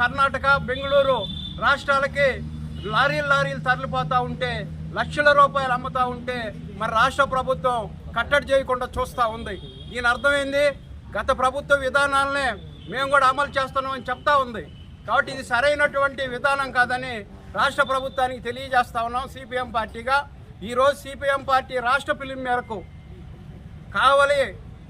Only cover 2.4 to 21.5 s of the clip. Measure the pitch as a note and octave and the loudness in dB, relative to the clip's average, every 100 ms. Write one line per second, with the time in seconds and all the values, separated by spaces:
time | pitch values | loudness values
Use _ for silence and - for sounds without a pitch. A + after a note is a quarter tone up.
2.4 | - - - - F#3 A3 C#4 D4+ C#4+ C#4 | -6 -10 -10 -8 -2 2 2 2 2 2
3.4 | C#4 C4+ B3+ B3+ C4 B3+ B3+ B3+ B3 B3 | 2 -2 0 0 0 -2 0 0 0 -2
4.4 | B3 A3+ G3 - - G3+ A#3 D4+ D4 C#4+ | -4 -4 -6 -10 -8 -4 -4 2 6 8
5.4 | C#4 C4+ C4 B3 C4 B3+ B3 B3 A#3+ B3 | 6 4 0 -2 -2 -2 -2 -2 -6 -6
6.4 | A3 F#3 - G3 A3 A3+ C4 C4 C4+ C4 | -6 -10 -12 -6 -2 4 4 4 2 2
7.4 | B3+ B3+ B3+ A#3+ G3 - - A3+ A#3 C#4+ | 0 0 0 -2 -4 -10 -8 -4 2 2
8.4 | G#3+ C4+ C4 B3+ B3 - B3+ - A3+ A3+ | 4 2 2 -2 -2 -4 -4 0 -2 -2
9.4 | G#3+ G3 G3+ - - A#3 A#3+ A#3+ C#4+ C#4+ | -8 -10 -12 -16 -12 -2 0 2 2 2
10.4 | C#4 C#4 D4 C#4 - - - G3 A3 B3+ | 2 2 2 0 -12 -18 -10 -6 0 2
11.4 | B3+ C4+ C#4+ C#4+ C4 C#4 C#4 C4+ C#4 C#4 | 2 0 2 2 4 2 2 2 2 0
12.4 | C4 G3 - - D3+ A3+ C4+ C#4+ C4 C4+ | -2 -4 -10 -16 -8 -4 2 4 4 4
13.4 | C#4 C#4 C4 C4+ C4+ C4 A3 B3+ D4+ C#4+ | 0 0 -2 -2 -4 -6 -6 -2 4 4
14.4 | B3 A3 C#3+ - - - - B3 C#4 C4+ | 2 -4 -10 -16 -18 -16 -2 0 0 -4
15.4 | B3 A#3+ C#4+ D4 D4 C#4 C#4 C4+ C4 A#3+ | -2 2 2 4 2 2 -2 -2 -6 -2
16.4 | C#4 C#4 C4+ B3 B3 B3+ B3+ A3+ G3+ - | 0 0 0 0 0 0 -4 -8 -10 -16
17.4 | - G3+ C4+ C#4+ C4+ C4 C4+ C4 B3+ B3+ | -10 0 0 2 2 2 -2 0 0 0
18.4 | A#3 A#3+ C4+ B3+ A#3+ A#3+ A#3 B3 C4 B3+ | -8 -8 0 0 0 -2 -4 -4 -6 -12
19.4 | B3+ B3+ B3 A3+ G#3+ A3+ A#3 C#4 - - | -6 -6 -2 -4 -4 -6 0 0 0 -12
20.4 | - - G3 A#3+ C#4 C#4 C4+ C4+ C#4 C#4 | -20 -12 -6 4 4 4 -6 -6 0 0
21.4 | C4 | 2